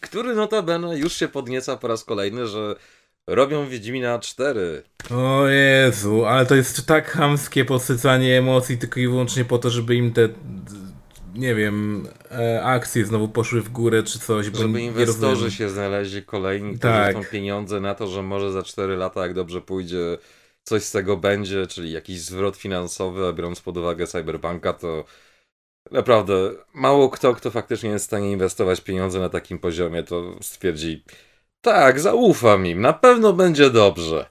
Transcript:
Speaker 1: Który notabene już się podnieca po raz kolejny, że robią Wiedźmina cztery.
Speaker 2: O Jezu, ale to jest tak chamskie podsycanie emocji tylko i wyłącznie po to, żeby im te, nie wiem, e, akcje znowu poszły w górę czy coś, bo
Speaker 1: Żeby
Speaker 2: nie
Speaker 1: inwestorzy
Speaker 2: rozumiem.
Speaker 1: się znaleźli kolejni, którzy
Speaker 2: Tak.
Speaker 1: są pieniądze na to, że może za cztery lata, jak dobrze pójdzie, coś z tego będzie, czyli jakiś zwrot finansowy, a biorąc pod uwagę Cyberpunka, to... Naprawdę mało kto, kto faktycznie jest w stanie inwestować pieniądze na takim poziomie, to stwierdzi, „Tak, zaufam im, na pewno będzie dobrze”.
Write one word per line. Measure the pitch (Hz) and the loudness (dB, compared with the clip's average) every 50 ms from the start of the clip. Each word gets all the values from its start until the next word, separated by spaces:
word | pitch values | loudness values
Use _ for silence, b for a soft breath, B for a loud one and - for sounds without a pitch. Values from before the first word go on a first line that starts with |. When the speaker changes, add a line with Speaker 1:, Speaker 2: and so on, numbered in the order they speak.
Speaker 1:
Który | - - - 190 233 247 240 | -16 -10 -8 -6 -4 -2 0
notabene | 214 214 214 214 220 190 160 170 165 170 170 170 151 | -2 0 0 0 -2 0 0 -2 -2 -2 -4 -4 -2
już | 139 175 - | -4 -4 -2
się | - 170 147 | -2 -4 -4
podnieca | - 139 131 117 127 127 127 - 135 | -4 -6 -8 -4 -6 -6 -4 -4 -8
po | 123 - 120 | -6 -4 -4
raz | 113 113 - | -4 -4 -4
kolejny, | - 117 101 98 101 104 123 123 | -6 -4 -4 -4 -4 -4 -4 -6
że | 113 101 107 107 104 101 b b b b b b b b b _ | -6 -6 -6 -6 -6 -8 b b b b b b b b b _
robią | - 87 104 131 139 151 151 143 135 | -2 2 2 4 4 2 -4 -4 -4
Wiedźmina | 127 120 98 110 123 131 127 120 120 117 | -8 -10 -8 -8 -8 -4 -4 -2 -4 -4
cztery. | - - - - 127 143 135 110 92 85 80 69 - _ _ _ - - | -6 -10 -6 -4 -2 -2 -2 -2 -2 -4 -6 -8 -12 _ _ _ -12 -6
Speaker 2:
O | 120 123 127 131 135 135 139 | -4 -2 0 2 2 4 4
Jezu, | 139 139 139 139 135 135 135 135 131 120 101 101 101 107 110 113 | 4 4 6 6 6 6 6 6 4 4 2 0 2 2 2 4
ale | 107 120 131 131 | 4 4 4 6
to | 127 143 | 6 6
jest | 135 131 - - - 131 | 4 4 2 -2 -8 0
tak | - 165 156 156 - | 4 2 2 4 0
chamskie | - 175 156 143 147 143 - - - 139 135 | -2 0 2 2 2 0 -2 -2 0 0 0
podsycanie | 131 135 127 123 - 139 120 - 139 131 127 131 127 127 127 | 2 0 -2 0 0 -2 0 4 4 4 4 4 4 4 4
emocji | 127 131 131 127 123 - 131 117 | 4 4 2 2 2 0 -4 -4
tylko | - 120 - 131 | -4 -6 -4 -2
i | 123 123 | -2 0
wyłącznie | 123 127 127 117 - 131 123 | 0 0 -2 -2 0 -2 -2
po | 120 127 120 | 0 0 0
to, | - 123 | 0 0
żeby | 117 120 117 117 123 | -2 0 0 0 2
im | 120 120 120 117 | 2 2 0 4
te, | 117 117 110 - - - - - 95 90 - 101 101 95 95 82 - - _ _ - - 95 90 | 4 4 4 2 -6 -14 -14 -12 -12 -14 -14 -16 -16 -16 -16 -18 -20 -20 _ _ -20 -18 -16 -10
nie | 110 127 131 117 | -6 -2 -2 0
wiem, | 107 107 104 101 104 104 104 104 101 73 - - - - - | 2 0 0 0 -2 -2 -2 -4 -6 -8 -10 -14 -18 -20 -14
e, | - 120 117 117 113 113 - | -6 -4 -2 0 0 0 0
akcje | 123 131 123 117 - - 123 107 | 0 0 0 -2 -2 -2 -2 -2
znowu | 101 110 107 107 107 | 0 0 -2 -2 0
poszły | 107 120 113 - 123 117 | 0 -2 -2 0 0 -2
w | 104 107 | -2 -4
górę | - 113 117 117 110 110 107 | -6 -2 0 2 2 2 0
czy | 107 - 113 | 0 -6 -10
coś, | - - 113 107 101 104 | -4 -2 -2 -2 -2 -4
bo | 101 104 | -4 -2
Speaker 1:
Żeby | 110 110 110 120 | -2 0 0 -2
Speaker 2:
nie | 117 | -4
Speaker 1:
inwestorzy | 120 117 113 120 117 113 110 113 107 | -4 0 0 0 0 0 0 0 0
Speaker 2:
rozumiem. | - - 117 117 | 0 0 -2 -4
Speaker 1:
się | 101 - 113 101 | -4 -4 -4 -4
znaleźli | 95 101 101 98 98 101 101 98 95 101 95 | -4 -4 -4 -4 -2 -4 -4 -4 -8 -10 -12
kolejni, | - - 104 95 95 98 101 101 104 101 120 | -8 -8 -4 -4 -2 -4 -4 -6 -8 -8 -2
którzy | - 123 113 | 0 2 2
Speaker 2:
Tak. | 107 104 101 95 | 4 4 2 0
Speaker 1:
są | 107 98 | -2 -6
pieniądze | 92 - 104 98 101 101 101 104 92 104 101 | -8 -8 -6 -6 -4 -4 -6 -6 -6 -6 -6
na | 95 98 101 | -4 -4 -6
to, | - 113 | -6 -6
że | 98 90 98 95 | -8 -6 -6 -6
może | 95 98 98 98 98 95 | -6 -4 -4 -4 -4 -4
za | 95 90 | -4 -6
cztery | - - - 101 95 95 | -8 -8 -6 -4 -4 -2
lata, | 92 92 92 - - 92 | -2 -4 -4 -4 -4 -6
jak | 90 90 | -4 -4
dobrze | 92 92 82 87 90 | -4 -6 -6 -6 -10
pójdzie, | 85 - 95 95 92 85 87 90 87 85 85 80 b b b b b b b b _ | -8 -6 -6 -6 -6 -4 -4 -4 -4 -4 -4 -8 b b b b b b b b _
coś | - 113 107 104 | -2 -2 -2 -2
z | - - | -2 -4
tego | 104 95 92 101 | -4 0 0 -2
będzie, | 92 82 98 101 101 104 92 98 98 92 | 0 2 0 0 0 -2 -4 -4 -4 -4
czyli | 90 - - 87 82 80 | -6 -6 -10 -10 -8 -8
jakiś | 80 - - 92 90 | -10 -10 -10 -12 -12
zwrot | 80 80 90 92 98 101 95 | -12 -10 -6 -4 -4 -4 -4
finansowy, | - - 101 95 90 87 87 - - 98 92 90 92 95 | -6 -8 -6 -6 -4 -6 -6 -6 -6 -6 -6 -4 -2 -4
a | 90 87 | -4 -2
biorąc | 80 87 85 87 - | -4 -6 -8 -8 -10
pod | _ - 87 | _ -10 -8
uwagę | 87 85 87 85 82 87 | -4 -4 -4 -2 -4 -6
Cyberpunka, | 85 - 90 82 78 80 80 - 82 87 87 - 95 85 | -6 -6 -8 -6 -6 -8 -6 -6 -6 -8 -4 -4 -4 -6
to... | - - 85 80 78 73 b b b b b b b b b b _ _ _ _ _ _ - | -4 -6 -6 -6 -6 -8 b b b b b b b b b b _ _ _ _ _ _ -6
Naprawdę | - 135 110 - 123 110 104 92 101 95 92 101 113 87 - _ _ | -4 -2 2 4 4 4 4 4 2 2 2 0 -4 -8 -16 _ _
mało | 143 131 135 139 143 139 131 | -2 2 4 6 6 6 4
kto, | 131 - - 135 120 | 4 2 2 2 2
kto | 117 - 127 | 2 -2 -6
faktycznie | - 117 104 - 120 104 - 110 | -4 -4 -4 -4 -6 -4 -4 -4
jest | 104 101 - | -4 -4 -4
w | - | -4
stanie | - 104 101 98 101 | -4 -4 -2 -2 -2
inwestować | 98 92 92 - - 107 92 92 90 | 0 0 -2 0 0 0 0 0 -2
pieniądze | - - 95 92 92 95 90 95 | -2 -6 -4 -4 -2 -2 -2 -2
na | 92 90 | -4 -4
takim | - 92 - - 92 82 | -4 -6 -8 -8 -12 -6
poziomie, | - 90 82 82 90 82 82 85 80 | -4 -4 -2 -2 -4 -4 -2 -6 -6
to | - 87 87 87 87 90 92 - | -4 -6 -6 -6 -8 -12 -14 -14
stwierdzi, | - - - - 95 82 76 78 85 80 73 _ b b b b b b b b b _ _ | -14 -14 -4 -4 -4 -2 -2 -4 -6 -8 -8 _ b b b b b b b b b _ _
„Tak, | _ 240 214 196 151 135 127 135 | _ 2 4 6 6 6 6 4
zaufam | 156 196 - 233 254 220 160 - 117 117 104 98 92 | 2 2 2 4 6 6 4 6 6 6 6 6 4
im, | 90 85 87 | 0 -2 2
na | 104 131 165 | 2 2 2
pewno | - - 254 247 233 220 214 190 | 6 6 6 6 8 6 4 4
będzie | 170 185 180 160 139 143 135 | 6 4 4 6 6 4 6
dobrze”. | 120 113 107 98 85 82 85 80 82 78 - - | 6 6 6 6 4 2 -4 -4 -4 -4 -6 -8